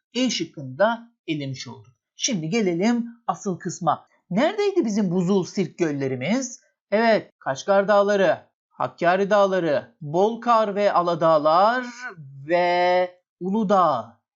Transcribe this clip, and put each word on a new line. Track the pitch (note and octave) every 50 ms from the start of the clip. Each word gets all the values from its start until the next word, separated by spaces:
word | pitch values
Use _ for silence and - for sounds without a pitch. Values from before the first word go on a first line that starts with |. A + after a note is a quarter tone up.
| _ _ -
E | A#3+ B3+ A#3+
şıkkını | - - D#3+ - - D#3+ C#3 C3 C3 C3+
da | G3 A3+ A#3 A3+ - - _ _ _
elemiş | E3+ D#3 D3 C#3 C3+ C3+ C3 - C3
olduk. | A2 G#2 G#2+ _ _ _ _ _ _
Şimdi | - - - A#3+ E3 D#3 D#3
gelelim | G#3 A#3 G#3 F3+ E3+ E3 G3 A#3 A#3+ A#3+ A#3 - - _ _
asıl | - F3 - - G3+ F3 E3
kısma. | - F3+ - - E3+ D3+ C3 - - _ _ _ _ -
Neredeydi | E3+ G#3+ D4 F4 G#4+ G4+ G#4 G4+ G4 F4+ C4
bizim | A#3 G3 A3 G#3 F3
buzul | E3+ F#3 F3 F3 G#3 F#3+ E3+
sirk | - - - F3 C#3 - -
göllerimiz? | F3 D#3 D3 C#3 C3+ C3 C3 B2 B2+ E3 A3+ C4+ C4 B3+ - - _ _ _ _ _ -
Evet, | G3+ G#3+ A#3 A3+ G#3+ F#3 - - _ _
Kaşgar | - B2+ C3+ - - G3+ G3 G3 G3 F#3+
Dağları, | G#3 G3+ G3+ G3+ G#3 G3 F#3+ D#3+ C3 - - _ _ _ _ _
Hakkari | _ - C3 B2+ - - E3+ E3+ F#3 F#3+ G3+ F#3
Dağları, | G#3+ G3+ G3 F#3+ F#3+ F#3 E3 D#3 C#3 B2 A#2+ - _ -
Bol | D#3 C#3+ D3+ F3 G3+ A3+ A#3 A3+
Kar | A#3 A#3+ A#3 A3 A3 G3+ F#3+
ve | G3+ G#3 G3 -
Aladağlar | F3 F3 F3 E3+ D3 E3+ D#3+ D#3+ D3+ C#3+ D#3 D#3+ F3+ G3+ A3+ B3 B3+ B3 B3 A#3+ A#3+ B3 B3 G3 E3 C#3+ C3+ C#3 C3+ C#3 D3+
ve | F3 F3 F3+ F3 F3 F3+ F3+ F3+ F3+ F3+ F3+ F3+ - _ _ _ _ -
Uludağ. | F3 F#3+ G3 A3+ A3 F#3+ G#3 F#3+ F3 D#3 C#3 A#2 A2 A2+ - _ _ _ _